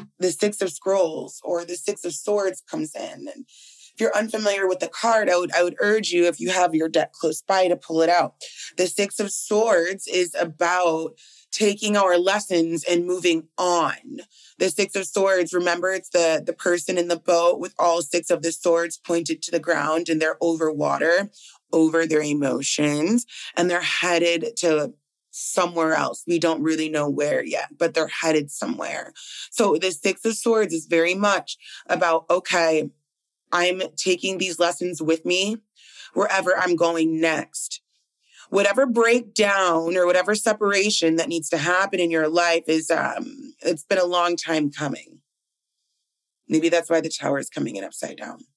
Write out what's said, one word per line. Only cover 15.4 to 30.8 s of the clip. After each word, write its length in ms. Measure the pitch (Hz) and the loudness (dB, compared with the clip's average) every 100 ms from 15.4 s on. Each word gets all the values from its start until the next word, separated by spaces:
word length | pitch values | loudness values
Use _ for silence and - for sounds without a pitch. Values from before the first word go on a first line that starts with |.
| 170 | 0
remember, 400 | 180 175 170 185 | 0 0 0 -2
it's 180 | 190 - | -4 -2
the, 300 | 175 165 156 - | 2 2 0 -2
the 60 | |
person 440 | - 180 175 - 185 | -4 0 0 0 -2
in 120 | 175 | 0
the 100 | 170 | -2
boat 400 | - 170 170 - | 2 4 4 2
with 160 | 175 - | -2 0
all 240 | 170 170 | 2 2
six 300 | 170 175 165 | 0 -4 0
of 120 | 165 | -2
the 100 | 165 | -2
swords 460 | - 175 165 170 - | -2 2 2 0 -6
pointed 440 | - 170 160 156 | -2 -2 -2 -6
to 80 | - | -4
the 80 | 170 | -4
ground, 500 | 160 156 151 160 170 | 0 0 0 -2 0
and 140 | 160 | 0
they're 160 | 160 - | 0 0
over 300 | 170 160 160 | 0 0 0
water, 600 | 151 147 139 156 180 202 - - - - | 0 0 0 2 2 0 -10 -20 -20 -2
over 340 | 170 160 165 165 | 2 4 2 2
their 160 | 151 | 0
emotions, 1040 | 151 147 135 123 139 - 147 147 170 240 - - - - | 0 0 0 0 -2 0 0 0 2 0 -2 -14 -8 -2
and 120 | 180 | 0
they're 120 | 175 | 0
headed 760 | 185 - 175 170 170 170 156 - | -2 -2 2 2 2 0 -4 -2
to 340 | 170 151 147 - _ _ _ | 0 0 -2 -10 _ _ _
somewhere 600 | - - - 175 170 160 | -12 -4 -2 0 0 0
else. 280 | 156 135 - | 2 0 -4
We 140 | - 170 | -2 0
don't 240 | 165 156 | 0 0
really 260 | 156 156 156 | 0 -2 -2
know 220 | 151 147 | -2 -2
where 340 | 143 147 131 | -2 0 -2
yet, 260 | - - 143 - | -2 -6 -6 -2
but 180 | 165 | -2
they're 120 | 160 156 | 0 -4
headed 460 | - 165 156 147 | -2 0 0 -2
somewhere. 600 | - - - - - - - - - - | -8 -8 -6 -6 -8 -10 -18 -20 -16 -10
So 260 | - 202 147 | 0 2 2
the 140 | 185 | 0
Six 340 | 165 196 185 | -2 -4 -2
of 120 | 220 214 | -4 -2
Swords 360 | 233 220 202 | 0 2 0
is 140 | 165 | -4